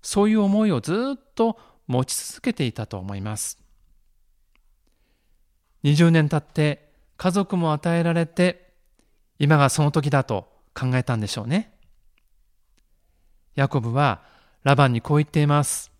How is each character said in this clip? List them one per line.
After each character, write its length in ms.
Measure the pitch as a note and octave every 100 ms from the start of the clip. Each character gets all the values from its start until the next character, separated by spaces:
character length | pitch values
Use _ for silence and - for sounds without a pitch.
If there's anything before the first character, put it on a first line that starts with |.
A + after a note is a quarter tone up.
そ 200 | - G3+
う 60 | G#3
い 60 | A3
う 60 |
思 260 | G3+ G3+ A3
い 40 |
を 80 | C#3+
ず 360 | A2 F#3+ B3+ C#4
っ 20 | _
と 260 | - A3+ G#3+ - _ -
持 180 | B2 C3
ち 100 | -
続 260 | - -
け 120 | -
て 140 | - B2+
い 40 |
た 140 | - G#2+
と 140 | G2+
思 160 | F#2+ G2
い 60 |
ま 140 | G2+ G#2+
す。 320 | - - _ _ _ _ _ _ _ _ _ _ _ _ _ _ _ _ _ _ _ _ _ _
二 120 | C#3+ D3
十 160 | E3+
年 160 | E3 D3
経 100 | D3+
っ 40 |
て 500 | - - D3+ C#3+ _ _ _ _
家 140 | F3+
族 240 | F#3 F#3+ F3+
も 140 | E3
与 260 | D3+ F3 E3+
え 40 |
ら 100 | E3+
れ 120 | E3+ E3
て、 480 | - F3+ - _ _ _ _ _ _ _ _
今 180 | C#3+ D#3
が 120 | C#3
そ 140 | -
の 80 | D3+
時 180 | D3+ C#3+
だ 140 | C#3
と 280 | B2+ G#2 - _ _
考 140 | - B2+ B2+
え 80 |
た 120 | A#2+ A#2+
ん 40 |
で 80 | G#2+
し 100 | -
ょ 60 |
う 40 | A2
ね。 240 | E3+ A3 _ _ _ _ _ _ _ _ _ _ _ _ _ _ _ _ _ _ -
ヤ 120 | C3+
コ 120 | C#3+
ブ 140 | A2+
は 300 | B2 C#3+ G2 _ _ _ _
ラ 120 | C3+ C#3
バ 120 | C#3
ン 60 |
に 80 | A#2
こ 140 | - D3
う 20 |
言 80 | D3+
っ 40 |
て 120 | D3+
い 60 | D3
ま 160 | D3
す。 280 | C#3+ - - _